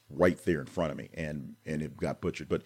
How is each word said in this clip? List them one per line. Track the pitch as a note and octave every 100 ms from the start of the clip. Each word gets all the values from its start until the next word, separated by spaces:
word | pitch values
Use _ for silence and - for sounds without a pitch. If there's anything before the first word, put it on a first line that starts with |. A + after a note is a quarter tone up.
| -
right | C#2+ F2+ -
there | - D#2
in | C2+
front | - D#2+
of | C2+
me, | -
and, | - D2+ D2+ B1+ - -
and | D2+
it | D2+ -
got | E2+ C#2
butchered. | E2+ - C#2+
But | E2+